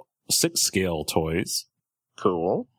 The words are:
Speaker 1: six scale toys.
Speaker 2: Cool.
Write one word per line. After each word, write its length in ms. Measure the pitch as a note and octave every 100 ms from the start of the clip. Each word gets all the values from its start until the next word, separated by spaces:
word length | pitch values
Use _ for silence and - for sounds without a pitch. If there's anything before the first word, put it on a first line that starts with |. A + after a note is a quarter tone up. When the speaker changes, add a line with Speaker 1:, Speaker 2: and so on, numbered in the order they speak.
| - _ -
Speaker 1:
six 320 | - E3+ E3+
scale 420 | - G3 F#2 E2
toys. 640 | - E2+ D#2+ E2+ - - - _ _ _ _ -
Speaker 2:
Cool. 520 | G#2 E2+ F2 D#3+ B3